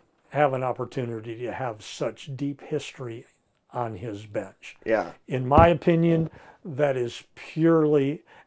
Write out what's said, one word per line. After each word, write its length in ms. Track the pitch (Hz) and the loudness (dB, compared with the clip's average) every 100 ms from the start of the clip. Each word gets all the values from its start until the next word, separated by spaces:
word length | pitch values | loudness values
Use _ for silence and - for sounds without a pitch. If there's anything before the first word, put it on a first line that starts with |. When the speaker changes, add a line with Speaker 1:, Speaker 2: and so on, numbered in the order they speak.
| _ _ _ | _ _ _
Speaker 1:
have 240 | 139 147 | 0 2
an 100 | 131 | 2
opportunity 760 | 127 117 123 - 120 117 113 113 | -2 -4 -6 -6 -6 -6 -10 -10
to 140 | 123 | -8
have 300 | - 127 107 | -6 -6 -8
such 540 | - - 127 107 - 127 | -12 -6 -6 -6 -10 -6
deep 240 | 143 135 | -6 -6
history 640 | - 151 - - 123 113 - _ _ _ _ | -6 -6 -6 -10 -10 -10 -14 _ _ _ _
on 240 | 123 120 101 | -6 -6 -6
his 300 | 117 101 107 | -8 -10 -8
bench? 500 | 107 98 - - - | -8 -8 -10 -20 -10
Speaker 2:
Yeah. 280 | - 110 82 - - | 0 2 0 -6 -6
Speaker 1:
In 220 | 135 127 | -2 4
my 180 | 147 170 | 6 8
opinion, 640 | 170 - 165 170 165 160 - - - | 6 2 4 4 2 0 -8 -20 -18
that 320 | 196 135 147 131 | -10 -2 0 0
is 280 | 120 - - | -4 -6 -16
purely 880 | - - 156 165 165 151 147 139 156 _ - | -20 -10 0 4 6 6 4 2 -2 _ -20